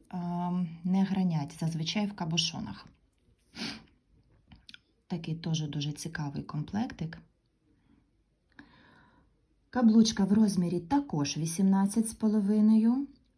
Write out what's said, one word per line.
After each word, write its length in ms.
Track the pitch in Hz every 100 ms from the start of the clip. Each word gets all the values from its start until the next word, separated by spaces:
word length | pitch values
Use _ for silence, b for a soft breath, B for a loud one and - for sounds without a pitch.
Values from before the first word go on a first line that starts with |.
| -
а, 420 | 175 175 175 180 180 170 165
не 200 | 180 190
гранять, 520 | 190 196 185 156 143 -
зазвичай 460 | 165 160 160 214 202
в 60 |
кабошонах. 760 | - 160 170 160 - - - - _ _ _ _ _ _ B B B B _ _ _ _ _ _ - _ - _ _ -
Такий 280 | 170 160
теж 340 | 160 170 156 151
дуже 240 | 147 147
цікавий 500 | 147 160 160 147 143
комплектик. 760 | 143 151 151 202 247 - 160 - - _ _ _ _ _ _ _ _ _ _ _ _ _ b b b b b b b _ _ _ _
Каблучка 540 | 247 226 220 220 -
в 80 | 196
розмірі 480 | 208 214 175 170 175
також 560 | - 285 285 156 143 151
вісімнадцять 720 | 160 180 196 190 196 226 220
з 60 |
половиною. 920 | - 220 214 196 214 214 220 226 262 285 - _